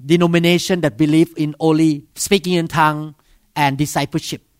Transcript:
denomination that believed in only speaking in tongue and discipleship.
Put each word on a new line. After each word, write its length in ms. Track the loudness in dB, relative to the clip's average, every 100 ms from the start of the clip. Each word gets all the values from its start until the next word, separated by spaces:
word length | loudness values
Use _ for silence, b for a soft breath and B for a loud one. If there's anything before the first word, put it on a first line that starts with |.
denomination 800 | 0 2 4 2 2 2 0 -2
that 160 | -2 0
believed 400 | 2 2 2 -2
in 180 | -6 -2
only 460 | 0 2 2 0 -8
speaking 380 | -10 -2 -2 0
in 160 | -2 -2
tongue 460 | 0 2 0 -8 -16 _ _ _ -2
and 200 | -2 0
discipleship. 680 | -4 -4 -4 -6 -8 -12 _ _